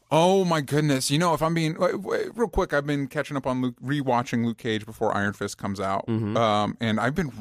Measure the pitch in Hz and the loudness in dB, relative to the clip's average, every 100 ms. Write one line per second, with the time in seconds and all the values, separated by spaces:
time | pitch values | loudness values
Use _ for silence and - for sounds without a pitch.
0 | _ 147 175 196 185 160 135 143 151 135 | _ 4 4 4 2 0 0 0 2 0
1 | - 143 175 151 160 165 160 160 180 - | 2 2 2 2 2 2 0 0 0 -2
2 | 190 - - - 226 - 180 147 143 143 | -2 -2 -2 -2 -2 0 0 0 0 -2
3 | 139 151 139 143 131 127 127 120 123 147 | -2 -4 -4 -4 -2 -2 -2 -4 -2 -2
4 | 131 120 120 120 117 110 120 107 107 110 | 2 0 2 0 0 -2 -2 -2 -4 -2
5 | 107 101 101 98 101 - 104 98 95 98 | 0 2 0 -2 -6 -6 -6 -4 -2 -2
6 | - 110 107 110 113 104 104 - 113 110 | -2 -2 0 2 2 2 0 -2 -2 0
7 | 117 151 156 113 | 0 -2 -4 -6